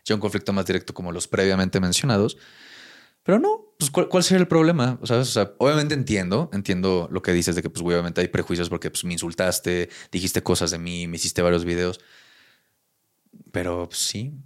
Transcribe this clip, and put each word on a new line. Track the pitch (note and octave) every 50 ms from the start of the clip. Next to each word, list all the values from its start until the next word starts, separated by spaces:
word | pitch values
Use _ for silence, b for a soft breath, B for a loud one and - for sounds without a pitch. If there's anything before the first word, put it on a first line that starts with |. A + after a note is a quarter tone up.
| b
ya | - A2
un | G#2+
conflicto | G2+ G#2 F#2+ G2+ - - G2
más | G2 F#2
directo | F2 F#2+ F#2 - - -
como | - F#2 F2 E2+
los | F2+ - -
previamente | - G2+ F#2+ F#2+ F#2+ F#2+ F#2+ F#2 - G2
mencionados. | F#2 F2+ F2 - - C#3 A#2 G2+ G#2 B2 - B B B B B B B B B B B B B B B B B -
Pero | - F3+ A3+
no, | D#4+ G4+ G#4+ A4 - _ _ -
pues, | - C3+
¿cuál, | C#3 F3+ E3+ -
cuál | - F#3 F3
sería | - F#3+ F#3 F3+
el | E3+
problema? | E3+ E3 D#3+ D#3+ F3 D#3+ B2 B2+ B2 A#2+
O | -
sea, | - A#2+
o | A#2 C3
sea, | A#2+ - A#2 G2+ G2 - -
obviamente | A#2+ C3+ D3+ D3+ D3 D3+ D3+
entiendo, | C#3 B2 - G#2+ G2 F#2 F2+ F#2+ A#2 E3+ E3 -
entiendo | G2+ G2 - G2 F2+ F#2 F#2+ F#2 F2+ E2+ -
lo | - F#2 -
que | - F2+
dices | F2 E2 - E2+
de | F2+ E2
que, | E2
pues, | - - E2+
güey, | F2 F2
obviamente | F2 E2+ F2 E2 -
hay | F2+ F2
prejuicios | - - E2+ - F2 E2+ F2 F2
porque, | F2 E2+ - -
pues, | - - -
me | F2+ F2
insultaste, | E2 E2+ E2+ E2 - F#2 F#2 F2 - - F#2+ F2+ F2 F2 - B B B B -
dijiste | F#2 F2+ F2+ - A2+ -
cosas | - F2+ - F2+ D#2+
de | E2+ E2
mí, | E2+ F2 F2 F2 F2 E2+
me | E2+
hiciste | E2+ - F#2+ - -
varios | F2 F2 F2 E2+ E2+
videos. | F2 E2+ E2+ F2+ F2+ F2+ - b b b b b b b b b b b b b b b b b _ _ _ _ _ _ _ _ _ _ - - _ -
Pero, | - F2+ F2+ F2 F2 F2 E2+
pues, | - -
sí. | - - - G2 A2+ C#3 D3 C3+ -